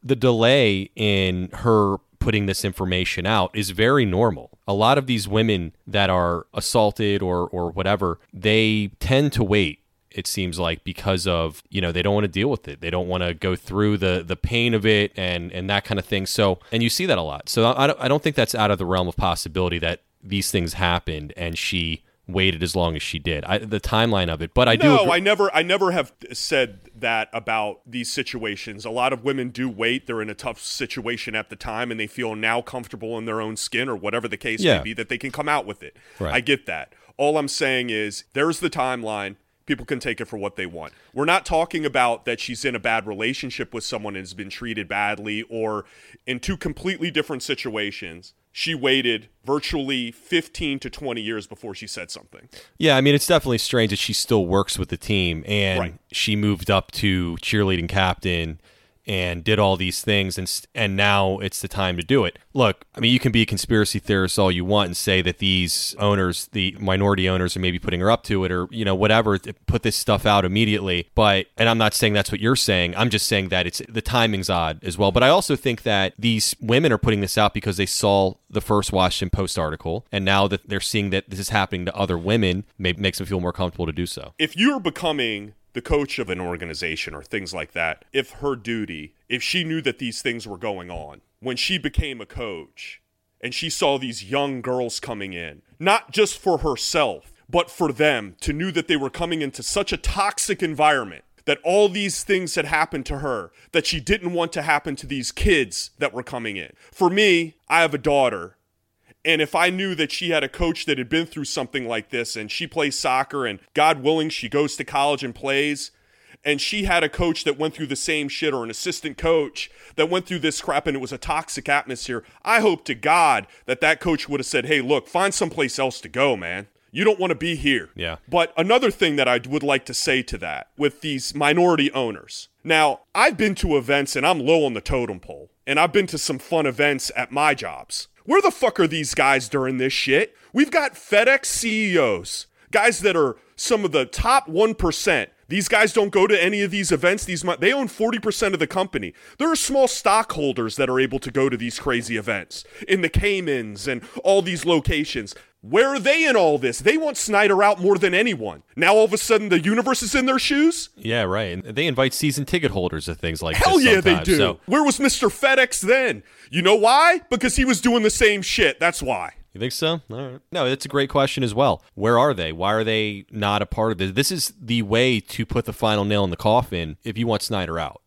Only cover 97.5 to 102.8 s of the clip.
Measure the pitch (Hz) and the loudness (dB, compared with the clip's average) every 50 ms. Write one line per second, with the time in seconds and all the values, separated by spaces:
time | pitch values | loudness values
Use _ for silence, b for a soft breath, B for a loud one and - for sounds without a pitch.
97.5 | 127 170 170 - - - 175 151 127 107 151 151 139 117 101 95 87 _ - - | -2 -2 -2 -2 -4 -2 -2 -2 2 2 2 2 2 2 -4 -8 -14 _ -6 -6
98.5 | 143 151 175 190 160 170 160 - 165 147 139 131 - - 170 170 170 160 147 139 | -4 -4 -4 -2 -2 -4 0 0 0 0 0 -4 -4 -6 -4 -4 -2 -4 -4 -6
99.5 | - - 120 - - 202 196 - 190 160 - - - 196 196 208 - - - - | -8 -8 -8 -4 -2 -2 -2 -2 -6 -4 -2 -2 0 0 -2 -2 -2 -4 -4 -4
100.5 | 196 - 185 165 156 135 151 151 147 135 113 98 82 67 _ _ _ _ _ - | -2 -2 -2 -4 0 4 4 4 4 2 -2 -6 -10 -16 _ _ _ _ _ -2
101.5 | 143 - - 165 185 208 208 202 180 208 202 196 156 - - - 196 185 185 156 | -2 0 0 2 4 4 4 4 2 -2 -2 -2 -4 -4 -2 0 0 0 0 -2
102.5 | - 175 151 143 165 151 | -4 -4 -2 0 2 0